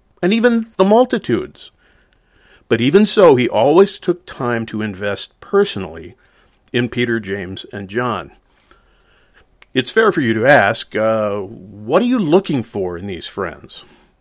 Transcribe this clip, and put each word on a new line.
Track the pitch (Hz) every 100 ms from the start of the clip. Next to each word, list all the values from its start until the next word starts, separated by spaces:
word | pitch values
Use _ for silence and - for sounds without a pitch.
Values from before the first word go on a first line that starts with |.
| _ _
and | 180
even | 226 240 233 226 -
the |
multitudes. | 190 220 247 226 - 104 65 - - _ _ _ _ _ _ _ _ _ _
But | 117
even | 127 185 214
so, | 220 175 127
he | 120
always | 101 131 165 202 -
took | - 170 -
time | - 123 117 113
to | 107
invest | 107 92 104 98 - _
personally | - 196 202 104 85 82 85 - _ _ _ _ _
in | 123 120
Peter, | 120 120 113
James, | 98 101 92 95 -
and | 101 95
John. | 110 123 98 71 _ _ _ _ _ _ _ _ _ _ _ _ _ -
It's | 131 127
fair | 226 220
for | 175
you | 120
to | 110 123
ask, | 135 101 117 - 107
uh, | 110 110 104 101
"What | 98 113 95 101 107 165
are | 240
you | 254
looking | 160 180 190 139
for | - 104 90 85
in | 101
these | 85 -
friends?" | - 90 - - - - _ _ _